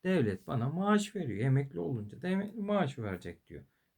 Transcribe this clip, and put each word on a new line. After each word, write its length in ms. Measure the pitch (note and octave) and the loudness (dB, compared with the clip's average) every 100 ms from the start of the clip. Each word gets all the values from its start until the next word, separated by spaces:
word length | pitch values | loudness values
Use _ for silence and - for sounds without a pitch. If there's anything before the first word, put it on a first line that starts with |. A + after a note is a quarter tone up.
"Devlet 420 | F#3 F#3 A2 F#2+ - | 2 4 2 0 -2
bana 220 | C3 B2 | -2 0
maaş 480 | E3 G3+ G#3 G#3 G3+ | 0 4 4 2 -4
veriyor. 240 | D3 G2 | -4 0
Emekli 400 | C3 C3+ C#3 - | 2 2 2 -4
olunca 420 | - A#2+ G#2 - | -2 -2 -6 -6
da 60 | F3+ | -2
emekli 340 | F#3+ G#3 A#3 | 0 -2 -6
maaş 360 | G3+ G3+ D3 C3 | 0 2 2 -2
verecek." 500 | G#2+ F#2 F2 E2+ _ | -4 -4 -8 -14 _
diyor. 160 | D2+ - _ _ | -18 -18 _ _